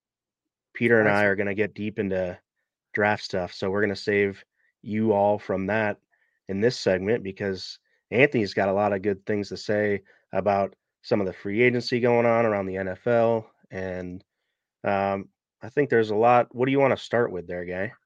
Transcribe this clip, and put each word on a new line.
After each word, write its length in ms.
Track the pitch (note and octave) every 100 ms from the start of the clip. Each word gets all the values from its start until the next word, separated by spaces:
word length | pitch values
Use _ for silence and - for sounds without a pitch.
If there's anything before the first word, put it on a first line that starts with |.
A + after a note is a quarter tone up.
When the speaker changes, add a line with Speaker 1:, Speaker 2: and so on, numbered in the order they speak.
| _ _ _ _ _ _ _
Speaker 1:
Peter 260 | - A#2+ A#2
and 80 | G#2+
I 40 |
Speaker 2:
Excellent. 160 | G2+ G#2
Speaker 1:
are 80 | G2
gonna 180 | G2+ G2
get 180 | G#2
deep 260 | - G#2 G#2
into 380 | G2+ F#2 F2+ F2+ _ _ _ _ _
draft 300 | - G#2 G#2
stuff, 300 | - F#2+ F2
so 160 | - G2
we're 120 | G2+
gonna 140 | G#2 F#2+
save 480 | - G2+ G2+ F#2+ - _ _ _
you 320 | - G#2+ A2
all 260 | G2+ G2+ G#2
from 280 | - F#2+ F#2+
that 300 | A2 G#2+ G2+ _ _ _ _ -
in 100 | G2
this 180 | A2+ B2+
segment 460 | - F#2 F#2+ A#2
because 560 | F#2+ F#2+ G2+ F#2 - - _ _ -
Anthony's 440 | G#2+ C#3+ C3 G2+
got 160 | - G2
a 40 |
lot 200 | G2 G#2
of 80 | G2+
good 240 | G2+ F#2+ -
things 240 | G#2+ G2
to 80 | F#2
say 440 | - G#2 G#2 G2 - _ -
about 420 | - F#2+ G2+ G3 _ _ _
some 180 | - A#2
of 80 | F#2
the 60 |
free 280 | F2+ G2+ G#2
agency 380 | B2 A#2+ A#2 B2
going 260 | A#2+ A#2+ A#2
on 200 | A2+ A#2
around 200 | G2+ F#2+
the 120 | F#2+
N 100 | F#2+
F 180 | F#2 -
L. 460 | A#2 A#2 A2+ A2 _ _
And, 540 | F#2+ F#2 F2+ F2+ F2+ _ _ _ _ _ _ -
um, 420 | G2 G2 G2 F#2+ _ _ _
I 80 | G#2+
think 200 | D3 C#3
there's 220 | A#2 A2
a 40 | G#2+
lot. 380 | A#2 B2 A#2 A#2
What 120 | C3
do 40 |
you 80 | C3+
wanna 160 | C3+ G#2
start 360 | - A#2 A#2
with 160 | F2+ E2+
there, 180 | F2+ F2+
Guy? 260 | F2+ G#2 -